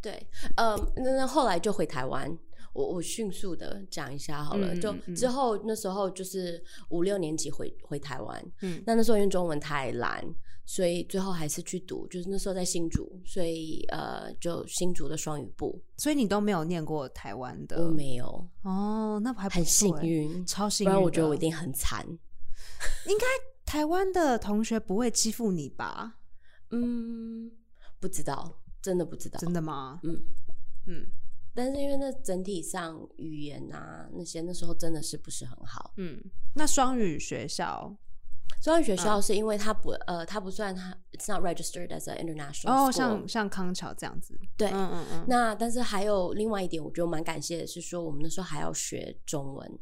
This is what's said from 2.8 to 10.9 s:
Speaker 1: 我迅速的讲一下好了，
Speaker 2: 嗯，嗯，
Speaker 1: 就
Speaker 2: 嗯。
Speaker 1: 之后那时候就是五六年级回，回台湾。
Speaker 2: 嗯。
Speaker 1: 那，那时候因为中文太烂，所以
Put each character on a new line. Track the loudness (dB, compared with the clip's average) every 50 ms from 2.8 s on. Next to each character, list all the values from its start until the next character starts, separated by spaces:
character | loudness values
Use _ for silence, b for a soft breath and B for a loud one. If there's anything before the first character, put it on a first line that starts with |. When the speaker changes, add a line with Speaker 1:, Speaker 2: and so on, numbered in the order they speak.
| -2 -2 -2
Speaker 1:
我 | -4
迅 | -6 -6 -6 -6 -4 -4
速 | -2 -2 -2 -2 -2
的 | -2 -2 -4 -6 -6 -6 -10
讲 | -8 -8 -8 -8
一 | -8 -8
下 | -4 -4 -4 -2
好 | -2 -2 0
了， | 0 0 0 0
Speaker 2:
嗯， | -2
嗯， |
Speaker 1:
就 | -2 -2 -4 -6 -8
Speaker 2:
嗯。 | -8 -4
Speaker 1:
之 | -2 -2 0
后 | 0 0 0 0 0 -2 -2
那 | -4
时 | -6 -4 -4
候 | -6 -4 -2 -2 -4
就 | -4 -8 -12
是 | -8 -8 -6 -6 -6 -8 -8 B B B B B B
五 | 0 0 2
六 | 2 0 0
年 | -2 -4 -4
级 | -4 -4 -2
回， | -2 -2 -2 -4 -6 -6
回 | -8 -8 -8 -8
台 | -6 -8 -8 -8
湾。 | -8 -8 -10 -12 -12 -12 -12 -8
Speaker 2:
嗯。 | -6 -6 -6 -6 -2
Speaker 1:
那， | 2 4
那 | 6
时 | 8 8
候 | 8 8
因 |
为 | 6 4
中 | 4 2 0
文 | 0 -2 -4
太 | -4 -4 -4 -4 -4 -4
烂， | -4 -4 -4 -4 -4 -4 -6 -4 -4 -4 b b b b b
所 | -6 -2 0 0
以 | 0